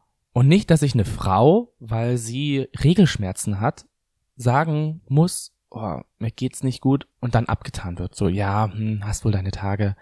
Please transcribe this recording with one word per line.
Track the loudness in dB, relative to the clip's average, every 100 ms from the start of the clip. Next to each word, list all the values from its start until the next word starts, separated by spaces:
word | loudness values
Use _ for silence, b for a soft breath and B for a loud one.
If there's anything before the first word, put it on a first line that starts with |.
| _ _ _
Und | 2 4
nicht, | 4 4
dass | 2
sich | 2
eine | 0 -2
Frau, | -2 0 4 6 4 0 _
weil | -8 -4 -2 -4
sie | -4 -4 -2 -2 -4 0
Regelschmerzen | 4 6 4 4 -4 -6 -4 -2
hat, | -2 -4 -10 _ _ _ _ -4
sagen | 0 2 2 0 -2 -6 0
muss, | 2 2 0 -12 _ _
"Oh, | -10 -8 -8 -10 -8
mir | -8
geht's | -4 -8 -4
nicht | -6 -2
gut", | 0 0 -2 _
und | -2 0
dann | 0
abgetan | -4 -6 -12 -10 -8
wird. | -8 -2
So, | -2
"Ja, | 0 0 0 -2
hm, | -2 -4 -4 -6
hast | -4
wohl | -2
deine | -2 -2
Tage." | -6 -4 -2 -2 -4